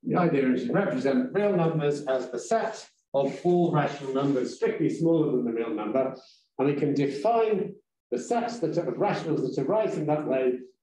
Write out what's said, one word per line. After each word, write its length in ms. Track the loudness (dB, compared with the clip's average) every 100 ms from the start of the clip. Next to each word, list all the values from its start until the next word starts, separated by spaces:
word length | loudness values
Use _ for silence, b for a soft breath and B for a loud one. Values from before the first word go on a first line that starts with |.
The 120 | -2 0
idea 380 | 2 2 2
is 140 | 0 0
to 60 |
represent 600 | 0 0 0 0 2 0
real 220 | 0 2 2
numbers 480 | 2 2 0 -2 -2
as 260 | -2 -2
the 80 | -8
set 500 | -2 -2 -2 -6 -16 _ _
of 240 | -2 -2 0
all 300 | 2 4 4
rational 400 | 2 0 -4 -4
numbers 420 | -2 2 0 0 -2
strictly 340 | -2 0 0
smaller 420 | 2 2 4 4
than 120 | 2
the 80 | 0
real 220 | -2 -4
number, 420 | -4 -2 0 -2 -4 B B B -2
and 100 | 0
we 60 | 2
can 180 | 0
define 800 | 2 0 0 2 2 2 0 -2 -8 _ _ _
the 60 | -6
sets 420 | -2 -2 -2 -4
that 180 | -2 -2
are, 100 | -2
of 100 | -2
rationals 580 | 0 0 -2 -2 -2 -2
that 100 | 0
arise 320 | 0 0 -2
in 80 | 0
that 180 | -2 0
way 280 | 0 2 -2 -8 _